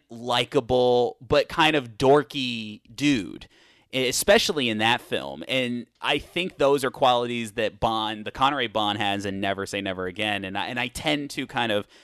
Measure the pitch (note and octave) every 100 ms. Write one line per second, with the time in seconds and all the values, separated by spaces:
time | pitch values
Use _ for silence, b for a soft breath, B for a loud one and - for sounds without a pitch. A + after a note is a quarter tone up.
0 | - A#2 A#2+ A#2+ A#2+ C#3+ A#2 B2+ B2 B2
1 | A#2+ - B2 D3 - - D#3 D3+ A#2+ G#2
2 | C3+ D3 C#3+ D3 B2+ A#2 G#2+ G#2 - A2
3 | C#3+ C3 F2 G1+ - b b b b C3
4 | B2 - - A3 - D#3 B2 G#2+ A2 A#2+
5 | - G#2+ C#2 C#2 - C3 B2 A#2+ - _
6 | B2 D3 - F3 F3+ - C#3 C#3+ C3 -
7 | C3 B2 B2 A#2+ A2+ G2+ G#2+ G2 A#2 A2
8 | G#2+ A2 G#2 - C3+ C#3+ A#2 G#2+ G#2 G#2
9 | G2+ G2+ G2+ G2 G2 G2 G2 G2+ G2 F#2
10 | F#2 F#2 G#2+ G2+ F#2+ G2 F#2 B2 B2 -
11 | D#3+ D3 C#3 - C3 B2+ A#2 G#2 G2 b